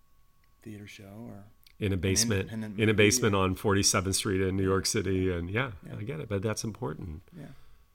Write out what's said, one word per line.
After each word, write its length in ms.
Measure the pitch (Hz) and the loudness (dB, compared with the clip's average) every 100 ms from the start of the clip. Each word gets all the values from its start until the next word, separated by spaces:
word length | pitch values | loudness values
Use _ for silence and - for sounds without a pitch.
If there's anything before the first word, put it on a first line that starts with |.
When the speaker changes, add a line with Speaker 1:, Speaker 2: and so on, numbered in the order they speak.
| - - - _ _ _ | -20 -20 -20 _ _ _
Speaker 1:
theater 240 | 110 104 104 | -16 -14 -14
show 160 | - 98 104 117 | -16 -16 -14 -14
or 160 | 101 101 - - - | -14 -18 -20 -20 -4
Speaker 2:
In 120 | 101 | -2
a 40 | 95 | 0
Speaker 1:
an 40 | |
Speaker 2:
basement, 400 | 95 95 117 98 | 2 2 2 0
Speaker 1:
independent 320 | 92 110 107 101 | -2 -6 -6 2
Speaker 2:
in 40 | |
a 100 | 110 | 2
Speaker 1:
movie 40 | 104 | 6
Speaker 2:
basement 380 | 104 123 113 101 | 6 6 2 4
Speaker 1:
or 80 | |
Speaker 2:
on 120 | 92 90 | 2 2
Forty-seventh 600 | 107 98 95 104 92 95 | 2 4 4 2 0 0
Street 260 | 110 95 | 0 2
in 140 | 95 95 | 2 2
New 80 | |
York 220 | 95 95 90 | 2 2 2
City, 460 | 113 92 95 92 | 0 0 2 2
and 180 | 87 85 | 0 -2
yeah, 220 | 107 131 92 - | -2 -4 -6 -12
Speaker 1:
Yeah. 100 | 113 | -10
Speaker 2:
I 40 | |
get 160 | 104 151 | -8 -8
it, 100 | 123 | -4
but 120 | 101 | -2
that's 220 | 107 107 | -2 -2
important. 580 | 113 101 - - 92 78 - 175 | -6 -6 -8 -8 -10 -12 -14 -18
Speaker 1:
Yeah. 100 | - - - - - | -16 -16 -20 -20 -20